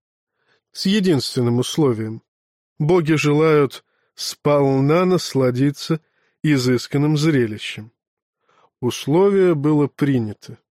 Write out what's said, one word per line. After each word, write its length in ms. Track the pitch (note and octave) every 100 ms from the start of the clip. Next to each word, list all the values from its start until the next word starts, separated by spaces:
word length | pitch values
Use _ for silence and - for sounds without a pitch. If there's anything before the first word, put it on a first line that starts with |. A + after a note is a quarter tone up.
| _ _ _ _ _ _ _
С 140 | - F#3
единственным 720 | G#3+ F#3 C#3+ - C3 A#2+ A#2+
условием. 640 | B2 - C#3+ A2 A2 A2+ - _ _ _ _ -
Боги 360 | D3+ F#3 D#3
желают 680 | D3+ D3 D3 D#3+ D3+ C#3 - - _ _
сполна 880 | - - - D3+ D3 C#3 C3+ C#3 E3
насладиться 960 | F#3 F3+ - C3+ B2+ B2 C#3 C#3 - D#3+ - _ _ _
изысканным 760 | D#3 C#3+ B2 B2 - C#3+ D3 D3+
зрелищем. 720 | D#3+ C#3+ A2+ G#2+ - - A2 _ _ _ _ _ _ _ _ _
Условие 760 | B2 - - D#3+ G3+ G3 F#3
было 320 | D#3 D3 D3+ C#3+
принято. 720 | - C#3+ C3 G#2+ G2+ - - _